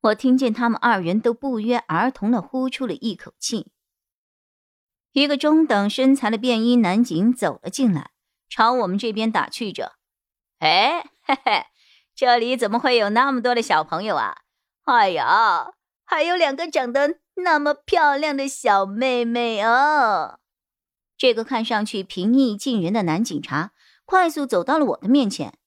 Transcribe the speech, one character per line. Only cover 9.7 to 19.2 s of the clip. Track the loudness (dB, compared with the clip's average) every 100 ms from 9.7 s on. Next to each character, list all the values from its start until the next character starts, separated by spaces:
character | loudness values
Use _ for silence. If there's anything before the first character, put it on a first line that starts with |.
着 | -8 -12 _ _ _ _ _ _ _
：“哎， | 2 2 2 -2 -8 _
嘿 | -4 -2 0
嘿， | -2 -4 _ _ _ _ -2
这 | 2 2
里 | 2 -2
怎 | -2
么 | -2
会 | 0 0
有 | 2
那 | 2 2
么 | 0
多 | 0
的 | -2
小 | 0 0
朋 | 0 -6 -4
友 | -4
啊？ | -4 -8 _ _ _ _ 0
哎 | 2 2
呀， | 0 2 2 2 0 -4 _ _ _
还 | -6 -2
有 | 0 2
两 | 0 0
个 | -4
长 | -2 -2
得 | 0 0 -2 _ -6
那 | 0 0
么 | 0 -4
漂 | 0 2 2 2
亮 | -2 -4
的 | -6
小 | -2 2 2 2
妹 | -2 -2 0